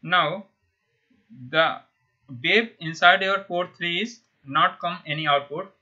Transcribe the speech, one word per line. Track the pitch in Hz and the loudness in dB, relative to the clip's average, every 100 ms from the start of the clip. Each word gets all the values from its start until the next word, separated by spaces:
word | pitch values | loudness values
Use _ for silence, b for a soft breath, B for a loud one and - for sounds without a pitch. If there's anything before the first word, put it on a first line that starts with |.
Now | 156 180 151 190 - _ _ _ _ _ _ _ _ 131 127 | 0 0 0 -4 -12 _ _ _ _ _ _ _ _ -20 -4
the | 156 160 - _ _ _ _ _ 127 | 0 2 0 _ _ _ _ _ -8
wave | 160 202 226 _ | 2 2 2 _
inside | 160 165 180 190 | -12 4 6 6
your | 190 196 | 2 -2
port | 190 175 180 - | -4 -6 -6 -6
three | 170 175 | -6 -4
is | 226 - _ _ 139 | -6 -10 _ _ -6
not | 147 180 196 | 0 0 0
come | 175 180 156 | -8 -8 -8
any | 151 156 | -4 0
output | 143 143 147 285 _ | 0 0 -10 -10 _